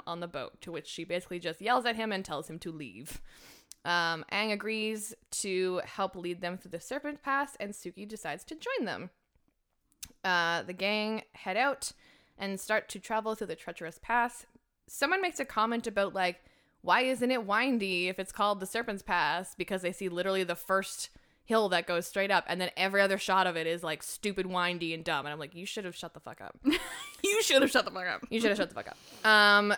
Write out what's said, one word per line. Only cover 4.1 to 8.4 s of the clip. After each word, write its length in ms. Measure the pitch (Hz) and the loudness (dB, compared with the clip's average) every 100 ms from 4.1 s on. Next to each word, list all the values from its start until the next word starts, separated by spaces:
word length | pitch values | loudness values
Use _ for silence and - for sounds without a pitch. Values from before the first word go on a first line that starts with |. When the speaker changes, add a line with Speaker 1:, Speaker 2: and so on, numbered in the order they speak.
| 165 - | -2 -2
Speaker 1:
Aang 200 | 196 220 | -2 0
agrees 640 | 208 208 220 214 220 208 - - - | -2 -2 -2 -2 -4 -8 -14 -10 -6
to 400 | 202 185 185 180 - | -2 0 0 -2 -4
help 300 | - 190 185 | -4 -4 -4
lead 240 | 175 175 | -8 -6
them 160 | 175 185 | -6 -8
through 140 | 180 | -10
the 80 | 170 | -12
Serpent 440 | - 285 294 285 | -6 -6 -6 -6
Pass, 320 | - 269 277 - | -2 -2 -2 -6
and 140 | 202 | -10
Suki 340 | - 180 190 208 | -8 -12 -12 -14
decides 360 | 220 160 151 | -10 -8 -8